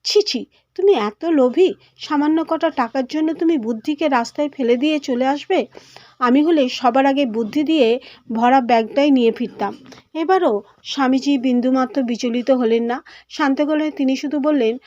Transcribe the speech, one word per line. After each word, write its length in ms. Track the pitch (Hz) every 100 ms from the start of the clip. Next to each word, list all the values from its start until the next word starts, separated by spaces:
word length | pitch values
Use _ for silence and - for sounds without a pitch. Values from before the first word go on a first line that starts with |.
"ছি, 180 | - 415
ছি, 240 | 415 233 - _ _
তুমি 200 | - 392
এত 300 | 320 208 208
লোভী, 480 | 330 311 254 247 359 202 _ _
সামান্য 480 | - 302 294 320 311
কটা 220 | 320 330
টাকার 360 | 302 233 269 262
জন্য 280 | 302 311
তুমি 240 | 320 330 320
বুদ্ধিকে 500 | 220 226 302 294 311
রাস্তায় 400 | 254 233 - 294
ফেলে 280 | 285 233 247
দিয়ে 220 | 294 302
চলে 280 | 294 240 262
আসবে? 400 | 285 - 359 214 - - - - _
আমি 260 | 247 262
হলে 240 | 302 320 254
সবার 380 | - 247 247 277
আগে 200 | 277 277
বুদ্ধি 360 | 214 220 294
দিয়ে 380 | 294 320 226 247 - - -
ভরা 280 | 226 240 269
ব্যাগটাই 500 | 240 233 220 - 294
নিয়ে 220 | 269 233
ফিরতাম।" 440 | 220 233 - 202 - - - _
এবারও 480 | 311 320 381 339 208 - _
স্বামীজি 560 | - 277 254 262 269 285
বিন্দুমাত্র 640 | 254 247 254 262 254 285
বিচলিত 480 | 240 233 247 240 233
হলেন 340 | 254 226 226
না। 200 | 233 254 - - _
শান্ত 340 | - 285 269
গলায় 280 | 294 311 311
তিনি 260 | 302 262 269
শুধু 220 | 294 294
বললেন, 380 | 294 294 220 247